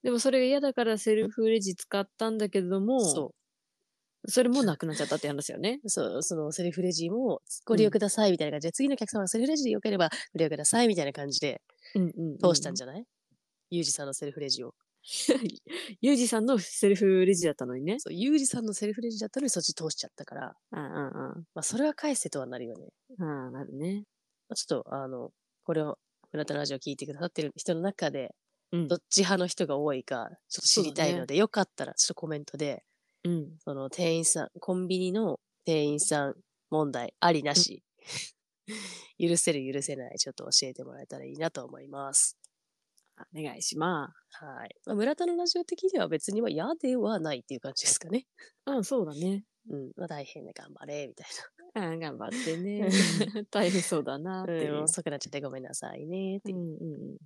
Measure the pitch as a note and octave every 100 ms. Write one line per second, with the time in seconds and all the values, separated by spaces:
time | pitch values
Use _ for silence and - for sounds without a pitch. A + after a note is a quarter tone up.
0 | B3+ A#3+ C4+ C4 B3+ C#4 C#4 B3+ A#3 G#3+
1 | A3+ G#3+ G#3+ A3+ A3 A3+ G3 F3+ - G3+
2 | G3 - A3 A3 G#3 G3 F3+ G3 G3+ C4
3 | F#3+ C#3+ C#3 - _ _ _ _ _ _
4 | _ _ - B3 A#3 C4 A3+ D3+ E3 D3
5 | D3 D#3 D3 C#3+ - - F3+ C4+ A3+ -
6 | A#2 G#2 - E3 D3+ D#3 F3 F3 F3+ E3
7 | E3+ A3 B3+ D#3 - - - A3+ G#3+ G#3
8 | G3+ - G#3 F3 D3+ D3 D#3+ - C4+ C#4
9 | G#3+ G#3+ F#3+ A3+ C4 D#4 B3+ G#3+ A3 G3+
10 | D#3+ - - D#3 D#3+ D3+ D3 A3+ A#3+ F3+
11 | C#3 C#3 C#3+ C3 D3 - _ _ - G3+
12 | F3 - E3 C#3 F#3 E3+ D3 C#3 B2+ D#3+
13 | B3 _ _ _ _ _ _ F3 D#3+ -
14 | C#3 C3+ D3 D3+ C#3 B2+ A#2+ _ _ _
15 | - - - C4 A3 - - F4 - G3
16 | B3 C#4 A#3 A3+ A3+ B3 E3+ - G3+ G3+
17 | G3 F#3+ F#3 F#3 E3+ C#3+ B2+ B2+ D3+ F#3+
18 | - E3+ B3+ D4+ C4 B3+ A3 G3+ G#3 G#3+
19 | A#3 G#3+ A3 C4+ C4+ F3+ E3 - D#3+ -
20 | - - - C#3+ B2+ - _ - C#3 D#3
21 | C3+ - C3 - E3 - D#3 A3+ D4+ D4
22 | D4+ B3+ D#3+ C#3+ B2+ B2 A#2+ A2 D2 _
23 | _ A#3+ D#3+ C#3 B2+ C3 C#3+ C3+ E3 G3+
24 | G#3 _ _ _ _ - - C#3 - C#3
25 | C3 B2+ A#2+ _ _ _ - D#3+ D3+ -
26 | _ _ _ D3+ D3 D3 C#3+ C3+ - C#3
27 | C#3 C#3+ E3+ - D3 - - E3 F#3+ G3
28 | D#3 C#3 B2 - _ _ _ F3 D#3 F3
29 | _ - F3+ F#3+ F3+ - E3 C#3 D3 C3
30 | - B2+ A2 - _ - - - D#3+ D3
31 | D#3 F3 C3 D3 G#3+ - F#3 - - -
32 | - E3 D#3+ D3+ D3 C#3+ D3 A#2 _ _
33 | _ _ E3+ E3+ C#3+ D#3+ - C#3 C3+ -
34 | E3+ E3 D#3+ E3+ - F3 - F3+ F3+ F#3
35 | F#3 G3 G#3 C#3 _ _ - D#3 D3 D3
36 | - D3+ C#3 - _ _ _ D#3 D3 B2
37 | A#2+ _ F3 E3 D3+ C#3+ - - _ _
38 | - - - _ _ _ - G#3+ F#3+ -
39 | - _ E3+ E3+ - D3 C3 C#3 C#3 C3+
40 | B2 - - - - - C3+ C3 C3 B2+
41 | C3 C#3 C3+ C#3+ E3 C#3+ B2 C3+ C#3 C#3
42 | C#3 - - - - _ _ _ _ _
43 | _ _ - D#3 D3+ - - D3+ E3+ E3
44 | C#3 _ _ - D3+ B2+ A#2 - - G#3
45 | A#3 D4+ F4 F4 F4 F4 E4+ E4+ F#4+ F#4
46 | E3+ D#3 - G3+ A#3 D3+ G#3 E4 C4 B3+
47 | G#3 G#3+ D#3 C3 - C3 C3+ - - -
48 | E3 A3+ - _ - _ - C4+ F#3+ C4
49 | D#3+ D3 F3+ G3+ G#3+ _ A3+ C#3+ C3 -
50 | F3 D3 C#3 D#3 - - D3 C#3+ C#3+ D3
51 | C3+ - - - - _ F4 A3 F3 E3
52 | D#3+ B2+ - B3 A#3+ E3 F#3+ G#3 G3 F#3+
53 | F3 E3 G#3 G#3+ G#3 G3+ F3+ F#3 - E3
54 | C3 C#3 F3 F#3 F#3 E3 D3+ D3 D3+ -
55 | D#3+ C#3+ C3 C#3 C#3 C3+ C3 C3+ - -
56 | D3 F#3 F#3+ G3 G3+ F#3 E3+ D#3 E3 C#3+
57 | - -